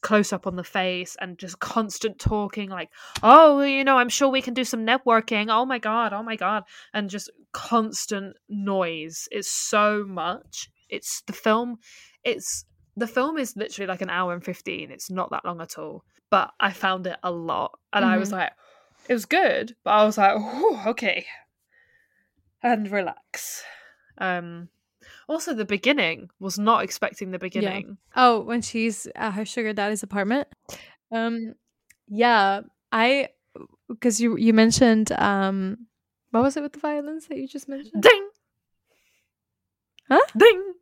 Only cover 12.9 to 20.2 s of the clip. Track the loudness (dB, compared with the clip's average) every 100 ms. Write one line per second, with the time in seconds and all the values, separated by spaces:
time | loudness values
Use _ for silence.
12.9 | -8 -4 -2 -2 -2 -6 -6 -12 -8 -8
13.9 | -6 -6 -4 -4 -4 -10 -10 -10 -10 -12
14.9 | -16 -10 -8 -6 -6 -8 -10 -14 -14 -14
15.9 | -14 _ _ _ 0 0 _ -4 -2 -4
16.9 | -4 -6 -8 -8 -6 -4 -4 -4 -10 _
17.9 | 0 2 2 0 -4 -6 _ _ _ _
18.9 | _ -4 -4 0 2 2 2 -4 -8 2
19.9 | 4 4 4